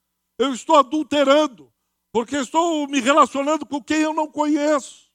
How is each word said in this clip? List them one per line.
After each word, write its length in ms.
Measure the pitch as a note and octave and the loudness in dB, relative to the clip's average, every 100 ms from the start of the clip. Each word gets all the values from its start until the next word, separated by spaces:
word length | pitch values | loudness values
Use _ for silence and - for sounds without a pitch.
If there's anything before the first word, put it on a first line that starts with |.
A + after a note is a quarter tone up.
| _ _ _ - | _ _ _ -6
eu 140 | C4 | -4
estou 240 | A#3+ - D#4 | -4 2 4
adulterando, 960 | C4 D#4 C#4 D4 C4+ C#4+ D4+ F#3+ C#3 _ _ _ _ | 4 -2 -4 0 4 4 2 -4 -20 _ _ _ _
porque 240 | G#3+ A#3+ C#4+ | -6 -4 -6
estou 500 | B3 D#4+ F4 D#4 C#4+ | -2 0 0 -2 -2
me 140 | C#4 | -2
relacionando 640 | A#3 D4+ C4+ C4+ C#4 D#4 | 2 2 2 0 -4 -4
com 180 | - C#4 | -4 -10
quem 180 | - D#4 | -4 -2
eu 120 | D#4 | -2
não 180 | D#4+ D#4 | -2 -6
conheço. 760 | C#4+ D4+ D4 D4 D4 - - _ | -4 -2 0 0 -2 -4 -16 _